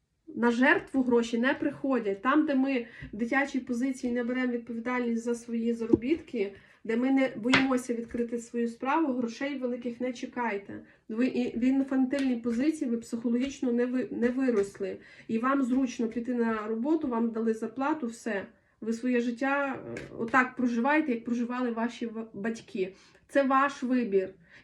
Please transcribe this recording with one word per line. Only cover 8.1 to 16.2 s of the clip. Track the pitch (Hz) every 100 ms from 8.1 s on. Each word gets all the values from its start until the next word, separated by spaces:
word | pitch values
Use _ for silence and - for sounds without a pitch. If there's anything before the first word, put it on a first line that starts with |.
| 240 233 240
свою | - 233 233
справу, | - 262 311 302
грошей | 247 233 - 277 269
великих | 247 240 240 233
не | 254
чекайте. | 247 247 247 233 202 196 214 - _ -
Ви | 220 254
і | - 247 226
в |
інфантильній | 254 269 269 262 254 285 269 233
позиції, | 240 233 294 311 262
ви | 233
психологічно | - 233 240 240 277 - 254
не | 240 247
ви-, | 254 -
не | 202 240
виросли. | 247 262 214 196 - 190 190 - - -
І | 226
вам | 254 285
зручно | 240 254 254 - 226
піти | 240